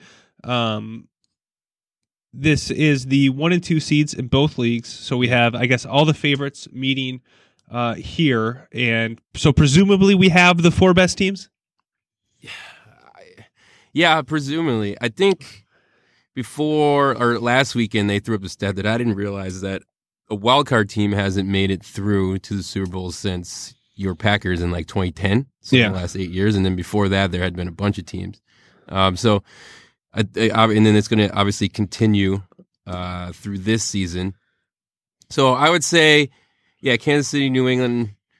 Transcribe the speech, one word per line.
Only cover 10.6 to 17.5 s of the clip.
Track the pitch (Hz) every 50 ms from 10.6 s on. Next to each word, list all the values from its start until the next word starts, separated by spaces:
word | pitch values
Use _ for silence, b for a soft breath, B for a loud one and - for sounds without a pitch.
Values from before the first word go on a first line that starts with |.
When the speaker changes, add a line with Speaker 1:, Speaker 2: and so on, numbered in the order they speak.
Speaker 1:
the | 165 175
four | - - 190 185 175
best | 185 185 175 - -
teams? | 196 190 196 180 - - _ _ _ _ _ _ _ _ _ _ _ _ _ _ _ _ _ _
Speaker 2:
Yeah, | B B B B B B B B B B B B 62 B -
I, | - - 90 92 - - _ b b b b b b b b
yeah, | - 147 170 165 156 160
presumably. | 139 135 156 151 139 135 151 165 165 151 120 110 104 101 101 -
I | 123 120
think | 107 - 190 196 185 - - - - - _ _ _ _ _ _ _ _ _ _ _ _ _ _ -
before, | 131 120 - - 147 151 151 151 151 147 147 143 143 143 135 117 110
or | 120 120 120 107
last | 117 120